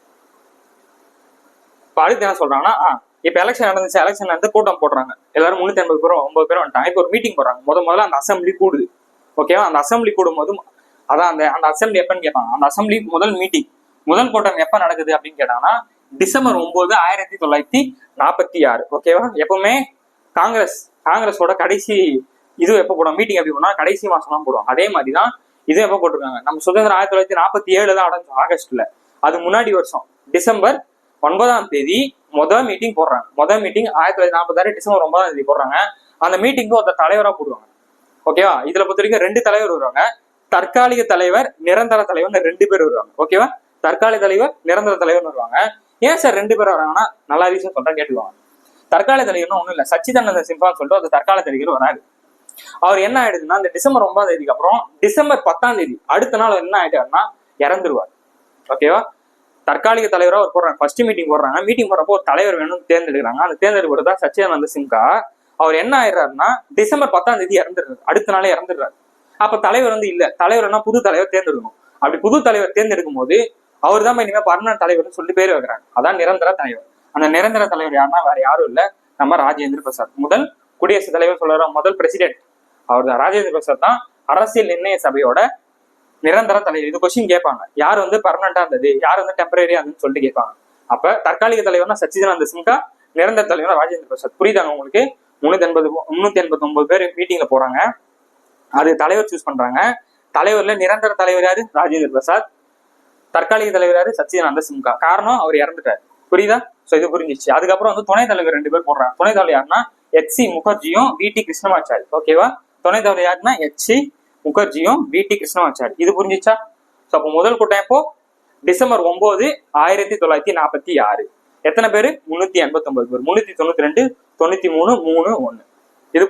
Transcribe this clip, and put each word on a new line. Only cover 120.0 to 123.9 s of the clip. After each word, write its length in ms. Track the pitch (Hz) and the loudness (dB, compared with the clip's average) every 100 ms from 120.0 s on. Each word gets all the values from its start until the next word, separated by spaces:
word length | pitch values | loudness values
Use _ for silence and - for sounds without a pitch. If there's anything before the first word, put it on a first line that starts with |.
| 202 208 | -2 -2
தொள்ளாயிரத்தி 340 | 160 151 202 170 | 0 0 0 -2
நாற்பத்தி 360 | 147 143 180 147 107 | -2 -4 -2 0 0
ஆறு. 160 | 101 - _ _ _ 156 | -2 -6 _ _ _ -2
எத்தனை 240 | 156 220 208 | 0 2 2
பேரு? 140 | 262 - - | 0 -2 -8
முன்னூத்தி 280 | 165 190 185 147 | -4 -2 0 0
எண்பத்தி 240 | 156 147 | -2 -2
ஒன்பது 160 | 131 120 | -4 -4
பேர். 140 | 123 143 | -4 -2
முன்னூத்தி 260 | 208 208 180 | 0 -2 -2
தொண்ணூத்தி 260 | 160 165 | -2 0
ரெண்டு, 160 | 147 | 0